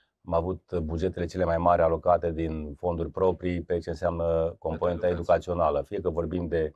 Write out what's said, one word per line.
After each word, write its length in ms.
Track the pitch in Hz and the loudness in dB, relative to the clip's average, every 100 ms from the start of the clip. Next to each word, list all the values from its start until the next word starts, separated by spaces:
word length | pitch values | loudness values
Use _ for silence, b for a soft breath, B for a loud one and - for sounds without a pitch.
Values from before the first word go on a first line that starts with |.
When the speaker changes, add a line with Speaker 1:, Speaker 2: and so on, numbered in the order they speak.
| _ _ - | _ _ -2
Speaker 1:
am 80 | |
avut 460 | 85 85 87 _ 90 | 0 0 -4 _ -4
bugetele 460 | 78 82 92 90 87 | -2 -2 -2 -2 -4
cele 180 | 90 | 0
mai 140 | 87 85 | 0 2
mari 240 | 85 87 | 4 6
alocate 500 | 82 82 87 85 85 | 4 2 4 4 2
din 420 | 80 80 78 76 71 | -2 -4 -4 -8 -6
fonduri 320 | 90 85 82 | -4 -2 -4
proprii 520 | - 92 85 90 87 | 0 0 2 -2 -4
pe 160 | - 87 | -2 -4
ce 120 | 82 | -4
înseamnă 680 | 82 90 82 85 82 82 - | -4 -2 0 0 0 0 -4
componenta 400 | 82 80 90 85 | -6 -2 -2 0
Speaker 2:
Pentru 80 | 90 | 0
educație. 440 | 87 85 87 90 | 0 2 2 2
Speaker 1:
educațională. 300 | 87 80 73 | 0 2 0
Fie 200 | 69 101 | -2 -4
că 80 | 92 | -4
vorbim 380 | 80 82 90 85 | -2 -2 -2 -2
de 240 | 82 78 | -2 -2